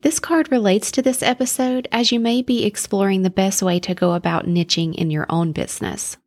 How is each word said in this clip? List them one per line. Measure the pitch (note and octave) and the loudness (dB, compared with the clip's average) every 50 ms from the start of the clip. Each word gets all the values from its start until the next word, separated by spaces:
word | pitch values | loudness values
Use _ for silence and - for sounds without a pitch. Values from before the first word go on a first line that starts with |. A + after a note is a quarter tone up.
This | - D4 E4 - | 0 0 0 0
card | - - E4+ E4 D#4 - | -4 0 0 0 2 2
relates | C4+ B3 G#3+ G3+ F#3 G#3+ G#3+ - - | 2 2 4 4 2 2 0 -2 -2
to | - B3+ | 0 2
this | C4+ B3+ - - | 2 0 2 0
episode, | - B3+ B3 C4 B3 - - B3+ B3+ B3+ B3+ B3 - - | 0 0 0 -2 -4 -2 -2 -2 0 0 -2 -4 -4 -2
as | A3+ A#3+ A3+ | 0 0 2
you | A#3+ A#3 | 2 2
may | A3+ A#3 A#3 B3 B3+ | 2 2 0 0 2
be | - B3 A#3 - | 0 0 2 2
exploring | G#3 G#3 - - - - G3 G3 G3 G3 F#3+ F#3 | 0 -2 -4 -6 -2 0 0 2 2 2 2 2
the | F#3 | 2
best | F#3 - F#3+ G3 G3 - G3 | 2 2 0 2 0 0 0
way | F#3 F3 F3 | 0 0 0
to | F3 - F3+ | -2 -2 -2
go | F3+ - F3+ E3+ | 0 0 0 0
about | F3 F3 F3 E3 E3 - | 0 0 -2 -2 -2 -2
niching | - F3 F3 E3+ D#3+ - - E3 D#3+ D#3+ | 0 0 0 0 0 0 -2 0 -2 -2
in | - - D#3+ D3+ | -2 -2 -2 0
your | D3+ D3+ - | -2 -2 0
own | - E3 E3+ E3 D3+ | 0 0 0 0 0
business. | - - - - - - - - - - - - _ _ | -2 -4 -6 -6 -8 -6 -8 -6 -8 -10 -10 -12 _ _